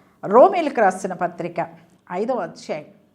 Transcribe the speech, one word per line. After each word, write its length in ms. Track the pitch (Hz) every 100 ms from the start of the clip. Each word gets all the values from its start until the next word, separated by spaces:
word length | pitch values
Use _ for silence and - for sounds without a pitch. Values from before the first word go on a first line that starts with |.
| _ _
రోమీలకు 560 | 156 226 370 381 294 247
రాసిన 320 | 190 185 190
పత్రిక 540 | 175 175 - 175 170 156 - _ _ -
ఐదవ 280 | 180 233 240
అధ్యాయం 460 | 165 - - 156 139 _ _